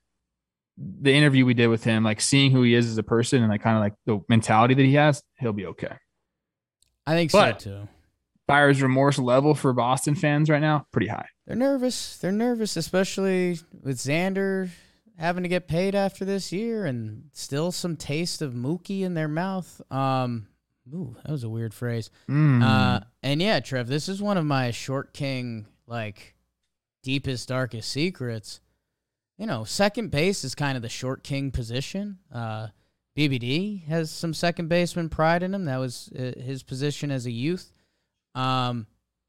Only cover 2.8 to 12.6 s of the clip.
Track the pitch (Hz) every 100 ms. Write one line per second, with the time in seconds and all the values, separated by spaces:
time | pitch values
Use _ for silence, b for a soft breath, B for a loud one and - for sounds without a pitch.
2.8 | 117 110 104 117 120 135 110 104 113 110
3.8 | 104 - - 104 - 113 - 110 123 131
4.8 | 135 147 151 139 - - 120 101 85 -
5.8 | - - _ _ _ _ _ _ _ _
6.8 | _ _ - 165 165 202 151 104 101 101
7.8 | 107 _ _ _ _ _ - 143 143 135
8.8 | 135 131 139 139 123 131 147 143 139 123
9.8 | 120 135 151 143 147 147 156 147 156 147
10.8 | - 120 107 - - _ - 226 277 269
11.8 | 254 - - - 170 208 240 233